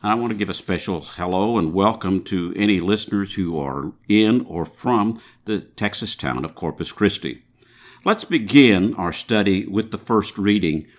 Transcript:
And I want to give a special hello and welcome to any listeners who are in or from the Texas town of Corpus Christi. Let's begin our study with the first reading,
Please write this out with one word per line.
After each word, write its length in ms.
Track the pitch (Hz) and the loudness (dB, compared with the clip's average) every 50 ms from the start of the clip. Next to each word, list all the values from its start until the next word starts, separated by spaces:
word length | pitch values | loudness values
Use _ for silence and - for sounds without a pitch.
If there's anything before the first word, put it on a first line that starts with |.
And 80 | - 104 | 0 -2
I 60 | 110 | -2
want 160 | 117 120 117 | 0 0 -4
to 60 | 113 101 | -2 -4
give 120 | 104 95 | -4 -4
a 40 | 90 | -6
special 480 | - - - 95 82 - - 95 80 | -10 -6 -4 -4 -4 -4 -4 -6 -6
hello 540 | - - - - 87 90 90 92 101 113 117 | -8 -12 -10 -8 -4 -2 0 0 0 0 2
and 160 | 110 87 80 | 0 0 0
welcome 520 | 80 95 98 107 113 113 - 92 95 92 90 | 0 2 2 2 0 -2 -4 -2 -2 -2 -2
to 280 | - 98 92 85 87 - | -2 -4 -4 -4 -4 -4
any 240 | - 104 104 104 90 | -2 0 2 2 2
listeners 540 | 85 92 104 107 - - - 101 98 95 - | 2 0 0 -2 -2 -4 -4 -4 -4 -4 -4
who 220 | - 92 85 82 78 | -4 -4 -4 -2 -4
are 320 | 71 69 65 69 69 - - _ _ - | -4 -4 -6 -6 -8 -8 -10 _ _ 2
in 360 | 104 107 107 107 120 123 - | 4 4 6 4 4 2 0
or 180 | - 82 85 80 | -4 -6 -6 -6
from 580 | - - - - 127 123 110 101 110 117 - - - _ _ _ | -6 -8 -8 -4 0 2 2 2 0 -2 -6 -12 -20 _ _ _
the 160 | - 107 98 | -4 -4 -4
Texas 560 | - - _ - 104 101 - - - 104 - | -4 -10 _ -4 -4 -4 -4 -4 -8 -8 -8
town 280 | - - 69 62 64 71 | -6 -4 -4 -4 -4 -6
of 120 | 80 - | -8 -8
Corpus 340 | - - 80 - - 85 - | -6 -6 -6 -6 -6 -8 -8
Christi. 540 | - - 104 98 - - - 76 58 - _ _ _ _ _ _ _ _ - - - - _ | -2 2 2 2 2 0 -6 -8 -10 -10 _ _ _ _ _ _ _ _ -20 -20 -20 -4 _
Let's 200 | 185 214 214 - | 0 0 0 -2
begin 720 | - 175 151 113 95 117 143 135 120 101 92 92 110 113 | -2 -2 -2 -2 6 8 8 10 10 8 6 4 0 0
our 160 | 107 90 87 | -2 -4 -4
study 560 | - - - - 117 107 101 101 95 92 - - | -4 -6 -4 0 0 2 4 4 2 2 0 -2
with 240 | 98 104 107 - | -2 -4 -2 -2
the 60 | - 101 | -8 -12
first 380 | - - 117 107 95 - - | -4 0 2 2 2 0 -4
reading, 520 | - 98 104 104 104 90 82 76 78 78 - _ | 0 2 2 4 4 2 0 0 -2 -4 -8 _